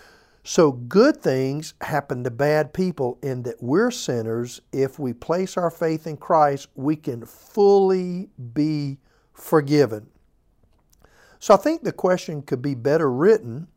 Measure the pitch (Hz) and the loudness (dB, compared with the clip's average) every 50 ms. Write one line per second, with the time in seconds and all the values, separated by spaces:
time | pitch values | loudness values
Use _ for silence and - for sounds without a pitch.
0 | - _ _ _ _ _ _ _ _ - - - 165 147 127 123 120 120 127 196 | -20 _ _ _ _ _ _ _ _ -2 2 4 4 4 4 -2 -8 0 4 6
1 | 240 294 302 - - 170 131 131 131 135 139 151 160 - - _ - - 156 143 | 6 6 4 2 -2 -2 0 0 -2 -2 -4 -6 -8 -12 -14 _ -8 -4 -4 -4
2 | 143 - 139 123 123 143 120 113 143 147 151 151 147 139 - - 185 185 165 - | -4 -4 -8 -6 -6 -8 -4 -2 0 0 2 0 0 -2 -2 -4 -4 -4 -2 -4
3 | 131 123 123 - - 135 131 127 120 123 117 - 127 120 143 185 233 247 240 - | -4 -4 -4 -6 -8 -8 -8 -6 -8 -8 -10 -8 -4 0 0 2 2 0 -2 -4
4 | - - 127 117 107 113 113 117 120 120 - - _ _ - 139 135 131 - - | -6 -6 -4 -4 -4 -4 -4 -6 -6 -8 -10 -18 _ _ -2 -2 -2 -2 -2 -6
5 | 143 123 120 - - - 160 185 190 185 - 185 180 165 165 - 175 160 160 156 | -6 -6 -6 -8 -4 -4 -2 -2 -2 -4 -4 -4 -4 -4 -4 -2 -4 -4 -4 -4
6 | - 165 151 - - - 175 160 151 143 139 139 - - _ - 131 147 156 156 | -6 -10 -12 -12 -2 0 4 4 4 4 2 -2 -8 -14 _ -6 -2 -2 -2 -2
7 | - 147 120 117 - - - _ _ _ _ 214 202 202 202 196 196 190 190 185 | -4 -8 -8 -8 -10 -16 -20 _ _ _ _ 2 4 6 6 6 4 4 2 0
8 | 180 180 175 180 196 - _ - 123 120 117 147 147 156 156 147 143 139 135 - | -2 -4 -6 -8 -8 -12 _ -16 -16 -8 -4 -2 -2 0 0 -2 -4 -6 -8 -10
9 | _ _ _ _ _ _ _ - - - 175 156 143 135 151 147 139 110 110 107 | _ _ _ _ _ _ _ -20 -4 0 2 2 2 4 4 4 4 2 0 -6
10 | 113 _ _ _ _ _ _ _ _ _ _ _ _ _ _ _ _ _ _ _ | -10 _ _ _ _ _ _ _ _ _ _ _ _ _ _ _ _ _ _ _
11 | _ _ _ _ _ _ _ _ - - 202 202 - 302 330 330 - 190 - - | _ _ _ _ _ _ _ _ 4 6 6 6 6 0 -2 -2 -4 -6 -6 -2
12 | - 185 185 175 - - 160 147 131 - 147 127 123 143 135 120 113 156 156 165 | 0 0 0 0 -2 -8 -10 -10 -6 -6 -6 -4 -4 -4 -6 -2 0 0 2 2
13 | 160 135 123 127 160 208 226 214 - 120 113 139 175 - _ | 2 0 0 2 4 4 4 4 0 -6 -10 -12 -14 -16 _